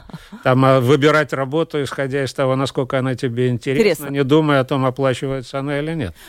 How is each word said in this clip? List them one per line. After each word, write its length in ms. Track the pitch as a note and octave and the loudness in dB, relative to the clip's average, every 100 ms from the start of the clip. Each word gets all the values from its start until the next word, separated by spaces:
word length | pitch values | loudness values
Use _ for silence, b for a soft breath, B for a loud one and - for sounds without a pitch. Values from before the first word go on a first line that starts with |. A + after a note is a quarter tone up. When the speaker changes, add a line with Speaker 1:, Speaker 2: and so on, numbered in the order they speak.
| - - | -6 -18
Speaker 1:
<laughs> 260 | - G#3+ | -18 -4
Speaker 2:
там, 180 | C3+ C3 C3 | 2 4 4
а 140 | C3+ | 4
выбирать 520 | A#2+ D3 D3 D3+ C#3+ | 4 4 4 2 0
работу, 500 | C3+ C3+ D3+ D#3+ D3+ | -4 -4 -4 -2 -4
исходя 400 | C3+ - C3+ C#3 | -6 -6 -4 -4
из 120 | C3 | -4
того, 220 | - C3 C3 | -2 0 0
насколько 420 | C3+ - B2+ C3+ | -2 -4 -2 -2
она 160 | C3 | -2
тебе 320 | B2 C3 A#2 B2+ | -4 -4 -2 -2
интересна, 340 | A#2+ C#3 C3+ | -2 -2 0
Speaker 1:
Интересно. 280 | G#3 D#3 C#3+ | 2 0 -2
Speaker 2:
не 120 | C#3 | -2
думая 340 | C3+ D#3 D3+ C#3+ | 4 4 4 2
о 60 | |
том, 200 | B2+ C#3 C3 | 2 0 -2
оплачивается 720 | B2+ C3+ B2 C#3 C3+ B2+ C3+ | 0 -2 -2 -4 -8 -8 -8
она 180 | C#3 C#3+ | -6 -6
или 160 | D#3 | -4
нет. 200 | E3 F#2+ B | -6 -8 B